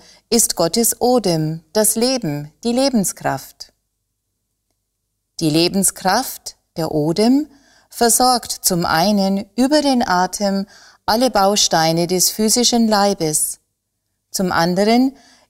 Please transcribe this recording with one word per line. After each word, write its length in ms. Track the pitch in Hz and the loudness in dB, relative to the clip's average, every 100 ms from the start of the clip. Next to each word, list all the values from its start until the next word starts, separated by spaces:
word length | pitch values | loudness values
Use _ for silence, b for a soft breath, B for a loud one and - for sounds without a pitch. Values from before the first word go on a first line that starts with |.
| b b _ | b b _
ist 260 | 233 - - | 0 0 0
Gottes 460 | 165 226 226 - | -2 0 -2 0
Odem, 640 | 240 247 196 165 156 165 - | 0 0 0 0 -2 -6 -6
das 220 | 214 208 226 | -2 0 0
Leben, 560 | 247 262 160 147 147 _ | -2 -2 -4 -6 -10 _
die 80 | 233 | -4
Lebenskraft. 1000 | 240 277 247 175 - 147 135 - - - _ _ _ _ _ _ _ _ _ _ _ _ _ _ _ _ - | -2 0 0 -2 -4 -6 -6 -8 -20 -20 _ _ _ _ _ _ _ _ _ _ _ _ _ _ _ _ -6
Die 100 | 160 | -2
Lebenskraft, 1040 | 156 175 196 185 - 185 214 262 - - - _ - | 2 2 0 -2 -2 -2 -2 -2 -10 -18 -20 _ -8
der 140 | 156 | -4
Odem, 560 | 151 151 170 226 269 302 b b b b | -2 2 4 4 2 0 b b b b
versorgt 640 | - 233 220 254 240 - | -2 0 2 2 0 -4
zum 340 | - - 180 - | -8 -2 -2 0
einen 600 | 160 190 202 196 196 - - | 2 2 2 0 -2 -4 -2
über 260 | 262 302 | 2 2
den 260 | 285 254 - | 2 0 0
Atem 600 | 180 185 - 202 196 196 B B B - | 0 0 -2 -2 -2 -6 B B B -4
alle 240 | 226 262 | 0 0
Bausteine 800 | 208 196 208 - 170 160 165 170 | 2 2 2 0 2 2 0 0
des 220 | 185 - | 0 -2
physischen 580 | - 214 247 233 240 226 | 0 0 0 2 2 2
Leibes. 720 | 208 202 196 156 151 - - _ _ _ _ _ _ _ | 2 0 0 -2 -2 -4 -8 _ _ _ _ _ _ _
Zum 200 | - 185 | -6 -2
anderen 640 | - 170 180 208 240 269 b b b b | 0 0 0 2 2 2 b b b b